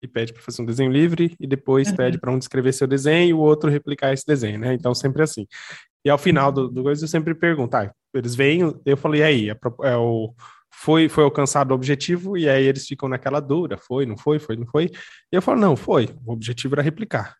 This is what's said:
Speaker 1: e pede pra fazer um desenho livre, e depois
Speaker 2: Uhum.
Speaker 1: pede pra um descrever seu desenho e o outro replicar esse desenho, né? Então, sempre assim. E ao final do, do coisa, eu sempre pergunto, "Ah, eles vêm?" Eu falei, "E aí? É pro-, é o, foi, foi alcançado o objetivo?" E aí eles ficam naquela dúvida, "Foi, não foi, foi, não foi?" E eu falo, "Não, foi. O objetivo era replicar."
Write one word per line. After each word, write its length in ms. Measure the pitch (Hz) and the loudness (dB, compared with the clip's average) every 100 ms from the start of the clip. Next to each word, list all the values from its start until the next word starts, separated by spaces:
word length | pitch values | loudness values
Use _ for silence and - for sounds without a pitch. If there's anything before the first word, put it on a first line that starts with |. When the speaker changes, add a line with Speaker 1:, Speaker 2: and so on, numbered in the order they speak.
Speaker 1:
e 40 | 123 | -8
pede 260 | - 117 | -6 -6
pra 100 | - | -8
fazer 200 | - 117 | -16 -10
um 40 | 117 | -6
desenho 260 | 117 135 | 0 2
livre, 420 | 131 165 165 170 170 | 4 2 2 -2 -2
e 60 | 139 | -4
depois 420 | 135 - 135 139 | -4 2 2 2
Speaker 2:
Uhum. 80 | 185 | 0
Speaker 1:
pede 220 | 127 170 | 0 0
pra 120 | 151 | -2
um 80 | 131 | -4
descrever 340 | 127 135 127 | -2 -2 0
seu 140 | 131 135 | 0 0
desenho 420 | 139 139 160 175 | 0 2 4 4
e 40 | |
o 40 | 160 | 4
outro 320 | 151 151 156 | 4 4 2
replicar 420 | 147 - 143 139 | 0 -2 -2 -2
esse 120 | 135 - | -2 0
desenho, 320 | 147 110 107 | 0 0 -4
né? 160 | 117 | -2
Então, 200 | 127 123 | -2 0
sempre 280 | 123 135 135 | 0 -2 0
assim. 240 | 156 - 104 - - - - _ | 0 -2 -12 -14 -18 -20 -20 _
E 60 | - | 0
ao 80 | 143 | 2
final 340 | 190 160 139 | 4 4 4
do, 160 | 135 127 | 2 -2
do 140 | 123 | -2
coisa, 220 | 131 147 | -2 -2
eu 40 | 156 | -2
sempre 260 | 170 156 | -2 -2
pergunto, 400 | 160 170 160 123 | -2 0 0 0
"Ah, 160 | 127 98 - _ | -2 -4 -10 _
eles 200 | 135 120 | -6 -4
vêm?" 260 | 120 139 160 170 139 | 2 2 4 0 -2
Eu 120 | - 139 | 0 0
falei, 260 | 156 151 | 2 2
"E 20 | |
aí? 260 | 156 139 104 | 4 4 0
É 40 | |
pro-, 220 | 107 123 117 | -4 -8 -4
é 140 | 139 120 | -2 0
o, 380 | 117 113 110 - - - _ | 0 -2 -6 -12 -20 -20 _
foi, 380 | - - 160 160 | -10 2 4 4
foi 160 | - | 4
alcançado 460 | 147 - 139 147 135 | 2 2 0 0 0
o 40 | |
objetivo?" 600 | 131 131 143 - 175 185 196 | 0 0 -2 -2 -4 -4 -2
E 120 | 156 | 2
aí 160 | 135 135 | 4 2
eles 200 | 135 - | 0 -4
ficam 220 | 135 135 | -8 -6
naquela 320 | 127 135 143 | -4 -4 -4
dúvida, 380 | 139 147 165 98 | -2 -4 -2 -8
"Foi, 260 | _ 123 135 | _ -4 -4
não 100 | 101 | -4
foi, 200 | - 151 | -2 -2
foi, 180 | 151 110 | -2 -8
não 100 | 117 | -4
foi?" 200 | 151 175 180 - - _ | -2 -2 -4 -20 -20 _
E 40 | 175 | -2
eu 40 | |
falo, 160 | - 262 | 0 2
"Não, 160 | 202 | 4
foi. 360 | 139 - 175 110 - | 2 2 0 0 -6
O 80 | 113 | -12
objetivo 420 | 117 110 120 135 | -10 -8 -8 -4
era 80 | 143 | -2
replicar." 520 | 147 156 214 123 101 - | -2 -4 -6 -6 -6 -14